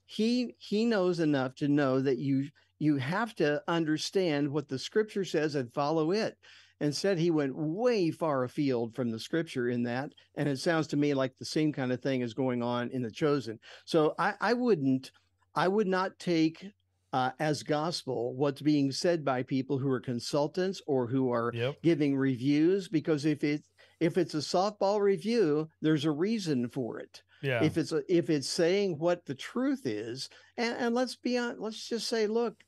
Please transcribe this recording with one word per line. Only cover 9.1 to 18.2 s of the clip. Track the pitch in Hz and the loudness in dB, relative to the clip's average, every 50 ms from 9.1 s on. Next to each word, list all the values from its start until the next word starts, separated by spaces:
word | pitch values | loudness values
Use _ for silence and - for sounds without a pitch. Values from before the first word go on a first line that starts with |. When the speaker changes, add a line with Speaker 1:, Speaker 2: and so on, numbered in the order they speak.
Speaker 1:
the | 113 113 | -4 -6
scripture | - - - 165 170 165 - 131 120 120 | -6 -2 -2 -2 -2 -2 -4 -2 -2 0
in | 123 120 | 0 0
that. | 120 120 120 127 135 - - _ _ _ - | -2 -2 -2 -4 -6 -8 -10 _ _ _ -6
And | - 143 143 | -2 -2 0
it | 139 131 | -2 0
sounds | - 180 165 160 151 - | 0 0 2 2 0 0
to | - | 0
me | 143 143 147 | 0 2 2
like | 143 135 135 131 - | 2 2 0 -2 -4
the | - 120 | -8 -10
same | - - 165 156 151 | -4 -2 0 0 0
kind | 135 143 131 127 | 0 -2 -2 -2
of | 127 123 | -2 -2
thing | - 143 135 127 | -2 -2 -2 -2
is | 123 120 110 | -2 -4 -2
going | - 135 131 123 123 | -2 -2 0 0 0
on | 120 120 120 120 120 120 | -2 -2 -2 -2 -4 -4
in | 131 131 | -4 -6
The | 123 110 | -6 -6
Chosen. | 101 - 160 147 143 143 - 113 107 - - - - - - | -4 0 0 2 2 0 -2 -4 -10 -12 -14 -20 -20 -20 -6
So | - - 165 151 156 - | 0 2 4 4 4 2
I, | - 170 196 202 - | 0 0 -2 0 0
I | 190 202 | 0 0
wouldn't, | 240 240 247 247 208 160 135 135 131 131 131 - - _ _ _ _ _ _ _ - | 0 2 2 2 2 2 4 2 2 0 -2 -6 -20 _ _ _ _ _ _ _ -2
I | 151 151 | 0 2
would | 180 190 214 220 185 | 2 2 2 2 2
not | 185 180 190 190 - - | 2 0 0 -2 -6 -6
take, | - 185 175 160 160 160 160 - - 196 - _ _ _ _ _ _ _ | -2 0 2 2 2 2 0 -4 -14 -18 -18 _ _ _ _ _ _ _
uh, | - 131 127 127 - - | -2 0 0 0 -2 -2
as | 156 156 151 127 117 | 0 0 0 -2 -2
gospel | 127 147 147 156 175 165 - - 135 127 113 | -2 -2 -2 -2 -2 -4 -6 -6 -6 -4 -4